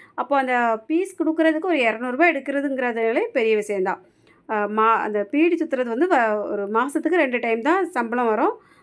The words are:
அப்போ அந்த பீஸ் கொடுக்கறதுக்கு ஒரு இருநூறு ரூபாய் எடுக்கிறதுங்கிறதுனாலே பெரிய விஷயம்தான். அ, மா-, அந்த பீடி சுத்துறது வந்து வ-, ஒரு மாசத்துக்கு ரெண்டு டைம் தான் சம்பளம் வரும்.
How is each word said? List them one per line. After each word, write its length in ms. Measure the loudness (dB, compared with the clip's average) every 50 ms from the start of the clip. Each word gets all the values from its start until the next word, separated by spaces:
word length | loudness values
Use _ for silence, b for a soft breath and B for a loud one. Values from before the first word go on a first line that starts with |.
| B B B
அப்போ 220 | -8 -4 0 2 2
அந்த 460 | 2 2 0 0 2 0 0 -2 -2 -2
பீஸ் 300 | -2 -2 -2 -2 -4 -4
கொடுக்கறதுக்கு 440 | -2 0 0 2 2 2 2 0 0
ஒரு 140 | 0 0 2
இருநூறு 320 | 2 0 0 -2 -4 -4
ரூபாய் 220 | 0 2 2 2 2
எடுக்கிறதுங்கிறதுனாலே 880 | 0 -2 -4 -4 -4 -2 -2 -2 -2 -2 -2 -2 0 0 0 0 0 -2 -2 -2
பெரிய 220 | 0 0 2 2
விஷயம்தான். 460 | 0 0 -2 -2 -2 -2 -2 -2 -4 b b b b b b b b b -6
அ, 40 | -4
மா-, 440 | -2 -2 -2 0 2 2 4 4 2
அந்த 300 | 0 0 -2 -2 -2 -2
பீடி 240 | 0 2 2 2 2
சுத்துறது 320 | 0 -2 -2 -2 -2 -2 -2
வந்து 200 | -2 0 0 2
வ-, 440 | 2 2 2 2 0 -2 -2 -4
ஒரு 160 | -4 -4 -4 -2
மாசத்துக்கு 480 | 0 0 0 0 -2 -2 -2 0 2
ரெண்டு 240 | 2 2 2 0 -2
டைம் 220 | -2 -2 -2 0
தான் 300 | 0 0 0 0 0 -2
சம்பளம் 360 | -4 -4 -4 -2 -2 0 0 0
வரும். 300 | 2 2 2 0 0 b b b b b